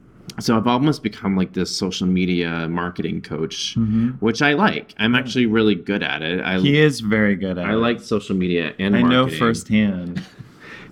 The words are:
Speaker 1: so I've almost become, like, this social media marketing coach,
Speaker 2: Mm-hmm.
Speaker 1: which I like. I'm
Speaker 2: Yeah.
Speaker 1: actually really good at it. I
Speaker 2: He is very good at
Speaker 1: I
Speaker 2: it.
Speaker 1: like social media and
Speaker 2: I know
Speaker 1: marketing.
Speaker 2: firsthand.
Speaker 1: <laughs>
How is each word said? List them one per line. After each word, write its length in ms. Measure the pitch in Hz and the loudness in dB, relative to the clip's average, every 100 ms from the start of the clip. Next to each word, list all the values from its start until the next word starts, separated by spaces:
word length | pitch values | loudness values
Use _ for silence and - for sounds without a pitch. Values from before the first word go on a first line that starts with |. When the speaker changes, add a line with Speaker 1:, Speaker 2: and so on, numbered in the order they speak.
| - - - - | -20 -20 -18 -6
Speaker 1:
so 180 | 120 113 | 0 2
I've 80 | 110 | 2
almost 360 | 127 151 147 | 2 2 0
become, 320 | 107 - 101 95 | -4 -4 -2 0
like, 180 | 90 | -2
this 200 | - 87 | -2 -4
social 320 | - 95 92 92 | -4 -4 -2 0
media 640 | 92 90 87 85 85 82 | 2 2 0 -2 -2 -4
marketing 540 | 85 90 - 82 82 | -4 -4 -4 -6 -6
coach, 520 | - - 135 - - 117 | -8 -6 -6 -6 -4 -2
Speaker 2:
Mm-hmm. 300 | 110 110 120 131 | 0 2 0 0
Speaker 1:
which 240 | - - | -2 2
I 100 | 147 | 2
like. 420 | 147 208 - - - | 2 2 0 -8 -2
I'm 160 | 110 | 0
Speaker 2:
Yeah. 60 | 120 | 2
Speaker 1:
actually 260 | 123 127 117 | 0 0 2
really 300 | 110 107 92 | 4 4 2
good 260 | 90 101 | -2 -4
at 180 | 76 71 | -2 -4
it. 220 | 80 90 | -4 -4
I 160 | - 92 | -2 0
Speaker 2:
He 180 | 117 147 | 4 6
is 220 | 151 135 | 4 2
very 360 | 107 110 104 95 | 0 2 2 0
good 200 | 95 90 | -2 -4
at 80 | |
Speaker 1:
I 80 | 95 | -2
Speaker 2:
it. 40 | 110 | 0
Speaker 1:
like 240 | 117 117 | 0 -2
social 360 | - 107 - 95 | -2 -4 -2 -2
media 380 | 90 87 78 - | 0 0 -2 -2
and 160 | 95 | 0
Speaker 2:
I 60 | 107 | 4
know 220 | 123 127 | 4 4
Speaker 1:
marketing. 160 | 131 80 | 2 0
Speaker 2:
firsthand. 840 | 117 113 - 107 104 92 87 87 - | 0 0 0 2 2 0 -6 -8 -10
Speaker 1:
<laughs> 60 | - - - - - - | -16 -20 -20 -20 -20 -18